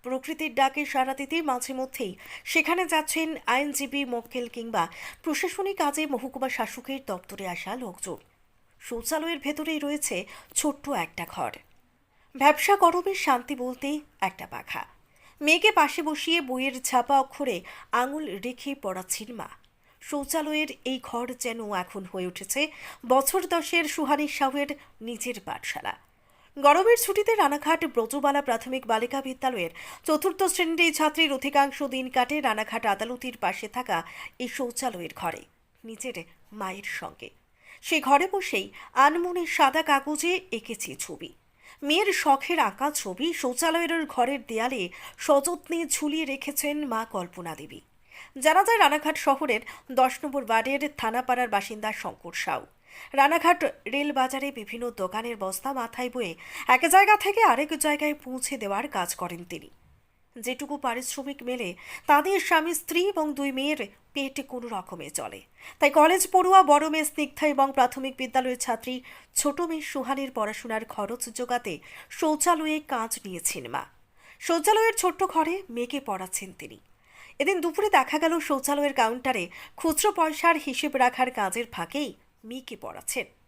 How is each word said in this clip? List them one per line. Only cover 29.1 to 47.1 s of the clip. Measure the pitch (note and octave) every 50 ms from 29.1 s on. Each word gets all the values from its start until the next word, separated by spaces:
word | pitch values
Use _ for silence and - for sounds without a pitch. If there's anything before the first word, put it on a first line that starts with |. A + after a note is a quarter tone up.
| - C#4 C4+
বিদ্যালয়ের | C4 C4 - - C4 B3+ G#3+ F3 E3 - - - - - - _
চতুর্থ | - D#4 D4+ - F#4+ F#4+ - G4
শ্রেণীর | F4+ - - F4+ D#4+ E4 D#4
এই | F4 E4 D#4
ছাত্রীর | - D#4 D4+ D4+ D#4+ E4 D4+ C#4
অধিকাংশ | C4 - C#4 C#4 C#4+ C#4 C#4 B3+ - D4
দিন | C4+ B3 C4 B3+ B3+
কাটে | - C4 B3 B3 D4 D4+
রানাঘাট | B3+ B3 G#3+ G#3+ A3 G#3+ A3 A3+ A3+
আদালতের | A3 G3 G3 A3 A#3 B3 A#3+ - B3+ B3
পাশে | - - F3+ F#3 - - G#3
থাকা | - A#3+ B3+ - G3 E3 D#3+ - - - - - _ _
এই | B3 A#3
শৌচালয়ের | - - C4+ A#3+ A#3+ - C4+ B3 G#3 F3+ E3+ D#3+ -
ঘরে, | - - E3+ - - - _ _ _ _ _ _ _ -
নিজের | A3+ A3+ - - C4 A3+ F3+ E3 _ - _ _ _ -
মায়ের | G#3+ G3 F#3+ F#3+ G3 G3+
সঙ্গে। | - - - - - - _ - - _ _ _ _ _ _ _ - - - -
সে | - E4+ D#4
ঘরে | - C4 C#4+ C#4+ F4 F#4+ F#4+
বসেই | G4 F#4+ - - G3+ G3 G3+ - - - - _
আনমনে | B3 C4+ D4 D4+ F4 E4+ F4+ F4 F4+ F4
সাদা | - - - D4+ C4+ C4 D#4 D#4+
কাগজে | D#4+ C#4+ C4+ C4+ D4 D4+ D4 - E4+ F4+ F4+ F#4 -
এঁকেছে | - A3+ - - A3+ - - - - -
ছবি। | - - D#3 D3+ - - - _ _ _ _ _ _ - - _ -
মেয়ের | C#4+ D4+ F4 G#4+ G#4 F4+
শখের | - - - C4+ C4+ - - F4 D#4+
আঁকা | B3+ G#3 F#3+ - C4 D4
ছবি | D4+ - - G3+ F#3 F#3 C4 E4+ E4
শৌচালয়ের | - - B3+ B3 A#3+ E4 E4 D#4+ E4+ E4+ D#4+ E4
ওর | E4 D#4
ঘরের | D4+ - - A#3+ B3+ C#4 C#4 A3+
দেয়ালে | - A#3 A3 A3 B3+ C4 A#3+ F#3 F3 - - - - - -
সযত্নে | - - D4 C#4 C#4 F4 F#4 - - - E4+ E4 E4+
ঝুলিয়ে | C#4 - - D4+ D4+ D4 D#4+ D#4+
রেখেছেন | C4 C4+ C4+ - - C#4+ - - D4 D4 D4+ D4+
মা | C4+ A#3 A3 A3+ A3